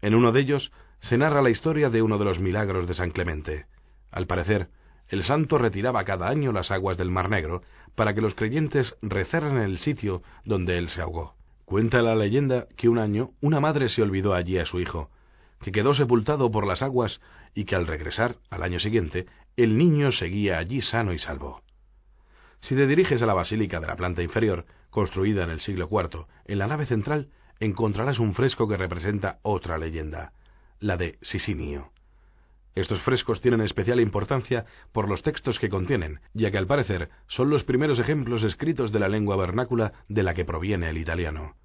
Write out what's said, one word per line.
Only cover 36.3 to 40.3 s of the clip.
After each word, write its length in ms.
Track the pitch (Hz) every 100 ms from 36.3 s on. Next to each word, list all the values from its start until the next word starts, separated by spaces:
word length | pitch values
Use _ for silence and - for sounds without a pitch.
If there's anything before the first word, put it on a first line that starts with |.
ya 200 | - 110
que 60 | 98
al 100 | 92
parecer 400 | 143 123 95 80 - -
son 240 | - 131
los 140 | 147
primeros 340 | - 127 151 127
ejemplos 460 | 135 151 120 117
escritos 480 | 107 90 - 143 120
de 80 | 104
la 80 | 98
lengua 260 | 107 104
vernácula 600 | 98 90 110 123 117 110 - -
de 140 | 104
la 120 | 92